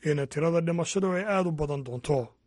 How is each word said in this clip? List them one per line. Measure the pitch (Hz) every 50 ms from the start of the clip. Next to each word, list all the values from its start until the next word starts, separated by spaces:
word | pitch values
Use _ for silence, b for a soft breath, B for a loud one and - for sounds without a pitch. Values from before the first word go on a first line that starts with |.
| -
in | 156 147 147 139 131
tirada | - 147 156 170 170 170
dhimashadu | 170 165 170 170 165 - - 196 190 190 180
ay | 180 202
aad | 214 202 190 185 175
u |
badan | 160 147 151 143 147 139 131
doonto. | 123 123 123 - - 151 131 117 110 - _ _